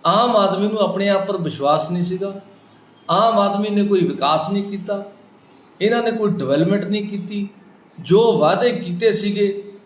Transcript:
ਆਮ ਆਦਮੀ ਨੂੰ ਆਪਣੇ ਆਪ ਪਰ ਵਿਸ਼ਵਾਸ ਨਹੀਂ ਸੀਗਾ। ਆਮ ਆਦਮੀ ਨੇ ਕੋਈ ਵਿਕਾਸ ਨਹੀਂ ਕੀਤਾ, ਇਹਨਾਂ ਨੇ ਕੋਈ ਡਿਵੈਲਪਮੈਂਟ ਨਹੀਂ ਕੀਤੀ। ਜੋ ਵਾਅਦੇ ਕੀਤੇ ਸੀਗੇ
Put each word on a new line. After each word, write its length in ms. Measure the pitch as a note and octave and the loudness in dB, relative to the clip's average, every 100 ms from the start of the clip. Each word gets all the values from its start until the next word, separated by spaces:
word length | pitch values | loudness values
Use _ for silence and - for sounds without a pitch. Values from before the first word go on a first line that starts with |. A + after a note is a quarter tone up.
| E3 | 2
ਆਮ 260 | G3+ A#3+ A3 | 2 2 2
ਆਦਮੀ 320 | G3 F#3 G#3 | 2 0 -2
ਨੂੰ 120 | G#3+ | 0
ਆਪਣੇ 300 | F#3 F#3 G3+ | 0 0 0
ਆਪ 180 | G3 G3 | 0 0
ਪਰ 100 | F#3+ | -4
ਵਿਸ਼ਵਾਸ 540 | D#3 - C#3 D#3 D#3+ | -4 -2 0 0 0
ਨਹੀਂ 120 | F3+ | -4
ਸੀਗਾ। 300 | F3 F#3 G3 G3 - - - - _ _ - | -2 -4 -6 -8 -18 -20 -20 -20 _ _ -2
ਆਮ 300 | F3+ A3+ G#3+ | 2 4 4
ਆਦਮੀ 300 | G3+ G3+ G#3 | 2 0 0
ਨੇ 140 | G#3 | 0
ਕੋਈ 160 | G3+ F#3+ | 2 4
ਵਿਕਾਸ 500 | E3+ - C#3 D#3+ D#3+ | 2 2 0 0 0
ਨਹੀਂ 140 | G3+ | -4
ਕੀਤਾ, 400 | G3+ G3 - G3 - - - _ _ - - _ | -4 -8 -6 -8 -8 -20 -20 _ _ -20 -20 _
ਇਹਨਾਂ 220 | G3+ A#3 | 0 0
ਨੇ 80 | A3+ | -2
ਕੋਈ 200 | A3 G#3 | 0 -2
ਡਿਵੈਲਪਮੈਂਟ 540 | E3 C3+ D3 E3+ G3+ F3 | -2 0 0 2 0 -2
ਨਹੀਂ 220 | G#3 G#3 | -4 -4
ਕੀਤੀ। 420 | G3+ - G#3 G3 - - - _ - | -8 -8 -8 -8 -12 -20 -20 _ -20
ਜੋ 380 | - G3 A#3 D#3+ | 2 4 4 4
ਵਾਅਦੇ 340 | D3+ F#3+ A#3+ | 2 2 0
ਕੀਤੇ 400 | - F3 F3 A3+ | 0 -6 0 0
ਸੀਗੇ 520 | G3+ G3+ G#3 G3+ G3+ - - | 0 -2 0 -2 -2 -12 -20